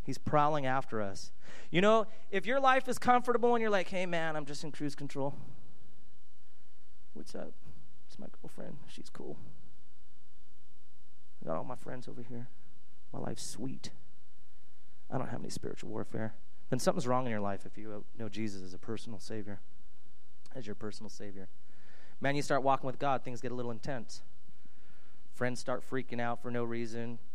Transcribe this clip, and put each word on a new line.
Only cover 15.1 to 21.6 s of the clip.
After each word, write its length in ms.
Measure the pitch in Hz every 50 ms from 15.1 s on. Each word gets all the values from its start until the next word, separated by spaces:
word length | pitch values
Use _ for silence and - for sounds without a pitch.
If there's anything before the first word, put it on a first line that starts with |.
| -
don't 120 | 131 123 -
have 120 | 113 123
any 80 | - -
spiritual 400 | - - - - - - - -
warfare." 460 | 107 107 104 - - 113 110 110 - - - - - - - -
Then 80 | 131
something's 300 | 127 - 190 - 185 127
wrong 180 | 123 123 127 131
in 60 | 120
your 80 | 113 104
life 260 | 101 101 98 98 -
if 100 | 95 -
you 300 | 107 107 110 104 104 101 - -
know 140 | - 113 107
Jesus 320 | - 104 110 107 101 98
as 140 | 92 92 90
a 40 | -
personal 400 | - 113 113 101 - 117 113 95
savior, 400 | - - 110 110 101 101 98 - - - - - - - - - - - - - - - - - - - -
as 140 | 131 113
your 80 | 104 104
personal 340 | - 113 107 98 - 110 101
savior. 400 | - - 104 101 98 98 95 - - -